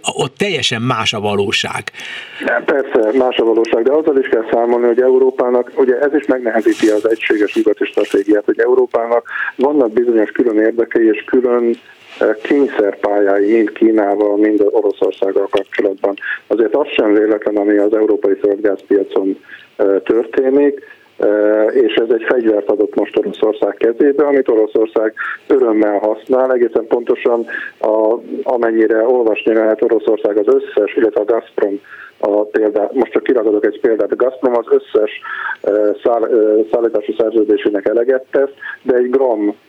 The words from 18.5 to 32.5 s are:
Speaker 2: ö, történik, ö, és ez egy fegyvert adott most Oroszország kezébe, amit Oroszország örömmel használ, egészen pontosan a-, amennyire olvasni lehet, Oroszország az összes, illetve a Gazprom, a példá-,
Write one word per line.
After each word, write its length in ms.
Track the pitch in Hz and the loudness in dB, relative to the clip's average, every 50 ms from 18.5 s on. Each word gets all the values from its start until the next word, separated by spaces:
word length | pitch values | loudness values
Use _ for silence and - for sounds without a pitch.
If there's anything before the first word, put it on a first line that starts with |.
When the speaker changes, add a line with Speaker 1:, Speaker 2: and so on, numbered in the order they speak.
| 101 98 107 104 98 - - _ - 101 95 - - 95 98 98 95 - _ - - - - _ _ | 0 0 0 -2 -2 -2 -2 _ 0 0 0 0 -2 -2 -2 -2 -4 -6 _ -20 -20 -20 -20 _ _
Speaker 2:
ö, 200 | - 110 98 98 95 - | -2 0 2 2 0 0
történik, 760 | - 110 113 - - - - 135 131 131 143 143 143 139 - - - - _ _ _ _ - | -2 -2 -2 -2 -2 -2 -2 0 2 2 2 2 2 0 -2 -12 -18 -20 _ _ _ _ -4
ö, 440 | - 110 104 107 104 107 107 107 110 | -2 0 0 2 2 2 2 2 2
és 320 | 110 123 131 123 107 - | 2 2 2 0 2 4
ez 120 | 123 117 113 | 2 2 2
egy 140 | 123 113 - - | 2 0 0 0
fegyvert 400 | 135 127 117 110 107 104 101 - | -2 2 2 2 2 2 2 0
adott 260 | 110 104 107 98 - | 0 0 0 0 0
most 240 | 113 104 - - 107 | -2 -4 0 0 -2
Oroszország 560 | 107 104 98 - - 110 107 - - 101 101 | -2 -2 -2 -2 0 0 0 0 -2 -4 -2
kezébe, 520 | - - 113 117 - 151 143 139 143 151 | 0 0 0 2 2 2 2 2 2 2
amit 220 | 143 143 135 131 - | 2 2 0 2 2
Oroszország 680 | 123 110 110 107 - 117 110 110 - 113 110 110 110 - - - - - - | 2 2 2 0 2 -2 -2 0 0 -2 -2 -2 -4 -6 -10 -10 -10 -12 -2
örömmel 520 | - - 135 127 117 110 107 110 107 104 101 | 0 2 2 2 2 2 2 2 2 0 0
használ, 540 | 104 107 107 107 - - 131 127 131 131 127 | 0 -2 -2 -4 -4 -2 0 0 2 2 2
egészen 340 | 123 120 117 - 120 113 | 0 0 0 0 -2 -2
pontosan 600 | - - 120 120 120 127 - - 131 120 117 113 - - - - - - _ | 0 -2 -2 0 -2 -4 0 0 0 0 0 -2 -6 -8 -10 -10 -12 -10 _
a-, 380 | - 110 107 110 110 107 117 - - - - - 135 | -2 0 0 2 2 0 0 -2 -4 -10 -10 -8 -4
amennyire 600 | - 127 120 120 117 113 113 110 107 113 113 110 | -4 -2 0 0 0 2 2 2 4 4 2 2
olvasni 520 | 120 127 127 120 110 104 - - - 110 | 2 2 2 2 0 0 0 0 0 0
lehet, 280 | 113 110 110 110 107 - | 2 2 2 0 0 2
Oroszország 540 | 113 117 107 - - 110 101 - 110 101 | 0 0 0 2 0 -2 0 0 -2 0
az 100 | 107 101 | 0 2
összes, 480 | 104 131 135 135 135 - - 104 98 - | 2 2 0 0 -2 -2 -2 0 0 0
illetve 240 | - 113 110 104 113 | 0 0 0 0 0
a 40 | 104 | 0
Gazprom, 560 | 98 117 113 - - _ - 110 101 98 101 _ - - - - - _ _ | 0 -2 -2 -2 -6 _ -4 -2 -2 -4 -6 _ -16 -20 -20 -20 -20 _ _
a 260 | - - 101 104 107 | -2 0 0 0 -2
példá-, 460 | 104 | 0